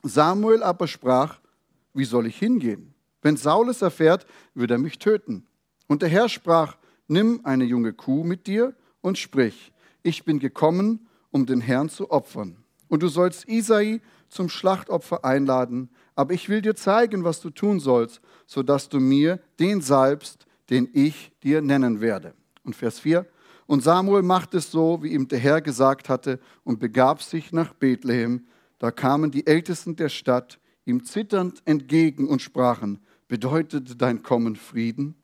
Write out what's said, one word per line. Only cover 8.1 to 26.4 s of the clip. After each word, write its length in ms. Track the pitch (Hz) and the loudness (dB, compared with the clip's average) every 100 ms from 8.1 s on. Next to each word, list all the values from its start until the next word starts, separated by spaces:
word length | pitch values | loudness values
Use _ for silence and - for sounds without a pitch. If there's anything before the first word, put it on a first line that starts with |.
| 139 | -2
mit 240 | 170 180 - | -2 -6 -2
dir 260 | 208 247 - _ _ | 0 0 -4 _ _
und 160 | 185 190 | -6 -4
sprich: 540 | - 135 117 - - _ _ _ | -4 0 0 -2 -20 _ _ _
‚Ich 220 | 170 160 | -6 -4
bin 160 | - 147 | -4 -2
gekommen, 680 | 135 - 156 175 208 226 _ _ _ | -4 0 0 2 -2 -4 _ _ _
um 160 | 139 123 | -2 0
den 140 | 123 | -2
Herrn 280 | 113 127 151 | 0 -2 -2
zu 220 | - 190 | -8 -2
opfern.‘ 460 | 151 - - 98 82 _ _ _ | -2 -4 -12 -12 -14 _ _ _
Und 160 | 151 | -2
du 40 | 175 | 0
sollst 400 | 151 180 170 - | 0 0 -2 -4
Isai 520 | 226 214 214 214 220 _ _ _ | -4 2 2 2 -4 _ _ _
zum 200 | - 175 | -6 -6
Schlachtopfer 760 | - 185 190 175 175 - 170 | -2 0 0 -4 -6 -4 -4
einladen, 680 | 131 139 139 131 123 123 127 _ _ - | 0 0 2 0 -2 -6 -10 _ _ -4
aber 180 | 139 | -2
ich 140 | 180 - | -2 -2
will 120 | 214 | -2
dir 140 | 214 | 0
zeigen, 480 | 214 202 208 233 202 | -2 0 2 2 0
was 180 | 170 160 | -4 -4
du 100 | 165 | -10
tun 280 | - 208 196 | -4 -2 0
sollst, 420 | 131 123 117 - _ _ _ | 2 0 0 -8 _ _ _
so 180 | - | -4
dass 240 | 131 139 - | 0 0 0
du 100 | 143 | 0
mir 400 | 131 139 156 180 _ - | 2 4 2 -2 _ -2
den 200 | 170 208 | -2 0
salbst, 680 | 139 139 135 147 - - _ _ _ | 2 4 4 0 -8 -20 _ _ _
den 180 | 123 123 | 0 0
ich 380 | 143 147 156 - _ | 2 0 0 -20 _
dir 180 | 135 156 | 0 0
nennen 380 | 143 139 123 107 | 2 2 2 0
werde." 340 | 113 98 82 _ _ _ | -2 -4 -8 _ _ _
Und 100 | - | -16
Vers 240 | - 117 - | -8 -8 -6
vier: 280 | 151 170 185 _ _ _ - | 0 0 -2 _ _ _ -2
"Und 160 | 143 | 2
Samuel 400 | 131 180 190 202 | 4 2 4 2
machte 360 | 180 185 - 185 | 2 0 0 -6
es 120 | 147 | -2
so, 320 | 165 160 170 | 0 0 0
wie 100 | 156 | -4
ihm 140 | 143 131 | -4 -2
der 140 | 127 | 0
Herr 200 | 135 156 | 2 2
gesagt 480 | 151 120 135 135 - | 0 2 2 2 -2
hatte, 300 | 127 143 127 | -4 -2 -8